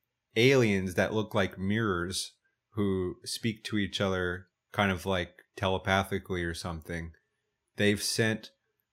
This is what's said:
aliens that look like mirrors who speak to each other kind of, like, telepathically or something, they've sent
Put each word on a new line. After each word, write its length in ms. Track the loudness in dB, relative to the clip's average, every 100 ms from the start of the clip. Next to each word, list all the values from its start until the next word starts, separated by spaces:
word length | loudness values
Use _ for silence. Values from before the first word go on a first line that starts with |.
| _ _ _ 4
aliens 580 | 6 6 6 2 0 0
that 180 | 0
look 200 | 0 -2
like 240 | 0 0 -2
mirrors 760 | -2 0 0 -2 -2 -6 -8 -12 _ _ _
who 440 | -2 0 0 -2 -6 -10
speak 380 | -6 -4 -4 -4
to 120 | -2
each 220 | -2 0
other 460 | 0 0 -2 -6 -10 _ _
kind 180 | 0 2
of, 140 | 0 0
like, 280 | -2 -2 -8 _ -4
telepathically 880 | 0 0 2 2 2 -4 -4 -4
or 100 | -2
something, 580 | -4 -8 -8 -8 -8 -10 -14 _ _ _ _ _ 0
they've 260 | 2 2
sent 480 | 0 0 0 0 -6 _ _ _ _